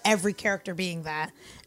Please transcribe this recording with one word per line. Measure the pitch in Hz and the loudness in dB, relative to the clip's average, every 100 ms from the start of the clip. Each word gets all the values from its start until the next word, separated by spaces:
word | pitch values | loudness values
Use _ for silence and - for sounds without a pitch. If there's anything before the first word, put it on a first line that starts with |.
every | 208 214 202 | 4 4 4
character | - 214 196 - | 0 0 0 -4
being | 175 185 165 | -4 -2 -2
that. | 156 156 160 - - - | -4 -4 -4 -6 -20 -18